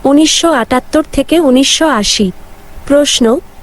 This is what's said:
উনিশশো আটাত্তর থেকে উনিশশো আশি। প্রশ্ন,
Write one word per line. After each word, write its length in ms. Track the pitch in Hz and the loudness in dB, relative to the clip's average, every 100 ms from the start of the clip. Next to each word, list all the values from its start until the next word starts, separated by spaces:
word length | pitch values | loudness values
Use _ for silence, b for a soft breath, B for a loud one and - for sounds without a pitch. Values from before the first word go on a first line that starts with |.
উনিশশো 480 | 262 285 311 - 339 | 0 2 2 2 0
আটাত্তর 520 | 285 226 254 - 302 302 | 0 0 -2 -2 -2 -2
থেকে 280 | - 262 330 | -4 0 0
উনিশশো 480 | 285 254 269 - 320 | 2 2 2 0 0
আশি। 420 | 233 202 - 190 - - - - - - | 0 -2 -2 -2 -4 -16 -20 -18 -16 0
প্রশ্ন, 520 | 285 285 - 233 294 - - | 2 2 2 0 0 -4 -18